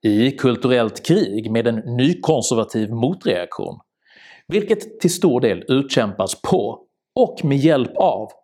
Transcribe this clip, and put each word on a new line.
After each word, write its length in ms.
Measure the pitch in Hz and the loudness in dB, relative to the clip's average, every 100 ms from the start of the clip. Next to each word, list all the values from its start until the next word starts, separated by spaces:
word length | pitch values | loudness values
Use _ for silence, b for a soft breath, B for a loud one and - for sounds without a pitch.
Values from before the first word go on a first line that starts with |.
i 280 | 110 104 127 | 2 2 0
kulturellt 720 | 131 131 117 127 123 110 - - | 2 0 2 2 2 0 -4 0
krig 460 | 180 131 104 110 | 0 2 -4 -4
med 160 | 113 117 | -2 0
en 80 | 113 | -2
nykonservativ 1160 | 120 120 135 175 - 151 113 117 107 113 107 | -4 0 0 0 0 0 0 -2 -2 -4 -4
motreaktion, 880 | 117 123 185 - 90 87 - 50 - _ _ b b b b b | -2 -4 -2 -2 -4 -4 -10 -10 -12 _ _ b b b b b
vilket 520 | 180 208 214 - - | -4 0 -2 -4 0
till 140 | 175 | 0
stor 280 | 170 175 120 | 2 2 4
del 220 | 120 90 - | 2 0 0
utkämpas 760 | 131 139 - 110 95 95 - | 0 2 0 -2 -2 -4 -4
på 380 | - 190 104 - _ _ _ - | 0 0 0 -8 _ _ _ 0
och 260 | 233 - 151 | 0 0 -2
med 120 | 139 | 2
hjälp 400 | 147 147 117 - | 2 2 2 2
av 320 | 185 101 107 _ | 2 2 -8 _